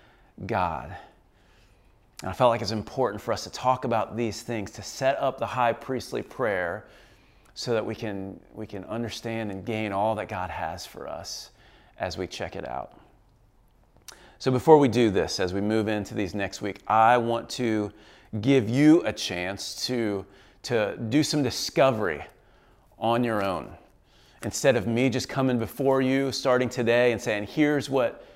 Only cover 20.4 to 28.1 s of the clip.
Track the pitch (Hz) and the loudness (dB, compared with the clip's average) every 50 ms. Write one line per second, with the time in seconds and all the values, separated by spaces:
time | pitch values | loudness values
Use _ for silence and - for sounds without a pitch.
20.4 | - - _ _ - - 123 110 104 95 - - 117 110 127 151 143 - 156 151 | -20 -20 _ _ -6 -2 0 0 0 0 -2 -6 -4 0 2 2 2 2 2 0
21.4 | 135 113 - - - - - 165 139 135 120 107 104 87 76 71 - - - _ | 0 0 -2 -4 -6 -2 2 4 4 4 4 2 0 -2 -2 -4 -8 -14 -20 _
22.4 | _ _ _ _ _ _ _ _ _ _ _ - 113 113 117 120 123 117 110 104 | _ _ _ _ _ _ _ _ _ _ _ -2 0 0 2 2 2 0 0 0
23.4 | 98 98 90 78 60 - - - - _ _ _ _ _ _ _ _ _ _ - | 0 -2 -2 -4 -6 -10 -16 -20 -20 _ _ _ _ _ _ _ _ _ _ -10
24.4 | - 107 - - - 139 117 117 92 117 113 120 131 131 107 123 - - - 135 | -8 -8 -4 2 4 4 4 4 2 0 0 2 2 2 2 0 -4 -4 -2 0
25.4 | 131 131 123 117 110 98 - - 135 135 131 135 131 131 135 135 139 135 117 - | 0 2 2 0 -2 -4 -4 0 2 2 4 4 2 2 2 2 0 -2 -2 -2
26.4 | - 135 123 127 127 120 - 127 117 113 117 120 123 123 117 101 - 120 107 104 | 2 2 2 2 2 0 -2 0 2 4 4 6 4 4 2 0 -2 -2 -2 -2
27.4 | 104 - - 156 151 147 151 139 - 135 135 131 120 113 | -4 -2 2 2 4 4 4 0 0 0 0 0 0 0